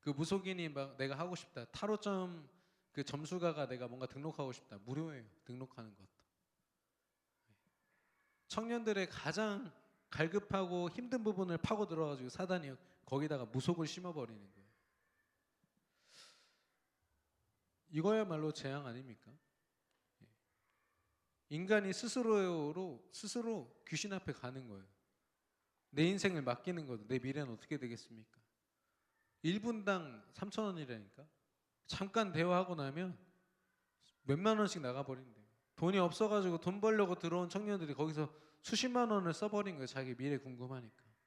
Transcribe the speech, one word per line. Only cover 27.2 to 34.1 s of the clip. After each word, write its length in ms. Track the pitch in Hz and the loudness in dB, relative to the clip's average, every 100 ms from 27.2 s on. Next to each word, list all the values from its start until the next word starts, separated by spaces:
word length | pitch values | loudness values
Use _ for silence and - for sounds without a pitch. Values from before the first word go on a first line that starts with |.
| 123 139 139 | 0 -4 -4
어떻게 260 | 110 - 147 | -8 -6 -6
되겠습니까? 640 | 123 117 - 113 110 _ _ _ _ _ _ _ _ _ _ _ | -6 -10 -12 -20 -20 _ _ _ _ _ _ _ _ _ _ _
일 180 | 160 202 | 0 2
분당 640 | 220 226 202 190 156 113 - | 0 -2 0 0 -2 -12 -18
삼천 320 | - 208 208 | -10 -6 -2
원이라니까. 600 | 214 180 135 117 101 - 147 _ _ _ _ _ _ | -2 -2 -6 -8 -10 -20 -20 _ _ _ _ _ _
잠깐 460 | - 196 220 208 | -4 0 2 2
대화하고 420 | 156 175 180 185 | 2 4 4 2
나면 420 | 170 139 147 185 175 - _ _ _ _ _ _ _ _ | -2 -2 -2 -4 -6 -14 _ _ _ _ _ _ _ _